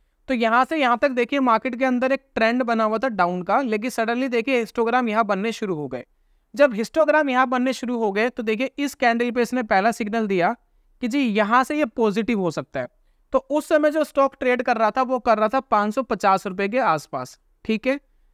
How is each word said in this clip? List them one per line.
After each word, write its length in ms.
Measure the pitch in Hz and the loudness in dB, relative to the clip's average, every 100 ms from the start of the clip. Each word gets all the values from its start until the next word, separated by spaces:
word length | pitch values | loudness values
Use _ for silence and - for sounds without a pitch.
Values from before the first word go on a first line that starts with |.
| _ _ - | _ _ -4
तो 60 | |
यहाँ 300 | 254 226 233 262 | -2 2 2 2
से 120 | 320 | 0
यहाँ 200 | 254 233 | 0 2
तक 140 | 285 | 0
देखिए 280 | 247 240 285 | 0 0 0
मार्केट 340 | 254 220 254 240 | 2 2 0 -2
के 100 | 262 | 0
अंदर 260 | 247 262 | 0 0
एक 140 | 269 - - | -2 -4 -2
ट्रेंड 280 | 226 247 | 0 0
बना 200 | 240 226 | 0 0
हुआ 140 | 220 220 | 0 0
था 100 | 262 | -2
डाउन 320 | 202 175 180 | 0 0 0
का, 180 | 175 220 | 0 0
लेकिन 280 | 262 214 240 | 0 -2 -4
सडनली 380 | - 226 240 262 | -2 -2 -2 -2
देखिए 300 | 233 226 254 | -2 0 -2
हिस्टोग्राम 500 | 220 - 226 247 240 | -2 -2 0 0 0
यहाँ 160 | 214 214 | 0 0
बनने 260 | 190 220 | -2 -2
शुरू 240 | 214 202 160 | -4 -4 -4
हो 120 | 139 | -6
गए। 180 | 123 - _ _ _ _ | -10 -12 _ _ _ _
जब 200 | 214 277 | 2 2
हिस्टोग्राम 560 | 208 226 320 302 302 285 | 2 -2 2 4 2 2
यहाँ 180 | 254 262 | 2 0
बनने 260 | 254 254 | 0 -2
शुरू 240 | 254 233 240 | -4 -6 -2
हो 120 | 220 | -2
गए 180 | 196 240 | 0 -2
तो 140 | - | -2
देखिए 280 | 220 214 262 - | -4 -2 -4 -4
इस 140 | 285 - | -6 0
कैंडल 360 | 247 233 240 | 0 0 -2
पे 100 | 240 | -2
इसने 220 | 233 247 | -2 -2
पहला 280 | 220 196 214 | 0 2 2
सिग्नल 360 | 226 214 226 214 | 0 -4 -2 0
दिया 280 | 190 175 240 _ _ _ _ | 2 0 -2 _ _ _ _
कि 60 | 247 | -4
जी 120 | 277 | 0
यहाँ 440 | 254 208 202 247 | 0 0 2 2
से 140 | 254 302 | 2 -2
ये 80 | 285 | -2
पॉजिटिव 520 | - 220 202 220 220 | 0 0 0 0 0
हो 120 | 180 | -2
सकता 280 | 151 - 135 | -4 -6 -8
है। 80 | 123 _ _ _ _ | -8 _ _ _ _
तो 60 | 262 - | -2 0
उस 180 | 294 294 | -2 2
समय 240 | 311 302 | 2 4
जो 120 | 311 | 0
स्टॉक 320 | 294 - 277 - | 0 0 0 0
ट्रेड 220 | 254 247 | 0 0
कर 140 | 254 226 | 0 0
रहा 140 | 220 | 0
था 100 | 262 | 0
वो 180 | 247 254 | -2 0
कर 180 | 240 214 | 2 2
रहा 120 | 214 | 2
था 100 | 269 | 0
पाँच 320 | - 214 208 240 | 0 0 0 -2
सौ 80 | |
पचास 440 | 254 208 202 190 202 | -4 0 2 2 0
रुपये 200 | 185 202 | -4 -2
के 100 | 247 | 0
आसपास, 580 | 170 160 - 135 123 - _ _ - | 0 0 -4 -10 -10 -16 _ _ -4
ठीक 220 | 220 254 | -2 -2
है। 120 | 277 - _ _ | -4 -8 _ _